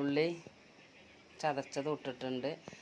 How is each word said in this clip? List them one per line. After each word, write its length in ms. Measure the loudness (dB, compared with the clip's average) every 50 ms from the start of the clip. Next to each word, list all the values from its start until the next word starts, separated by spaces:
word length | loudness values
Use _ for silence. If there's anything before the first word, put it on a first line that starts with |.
ഉള്ളി 260 | 4 4 4 6 4 4 2 -2 -6 -14 -18 -20 -20 -20 -20 -20 -20 -20 -20 -20 -20 -20 -20 -20 -20 -20 -8 -2 0
ചതച്ചത് 460 | 2 2 0 -2 -2 -4 -2 0 0 0
ഇട്ടിട്ടുണ്ട്. 560 | 0 -2 -4 -4 -4 -2 -2 -2 0 0 -2 -2 -4 -8 -14 -16 -16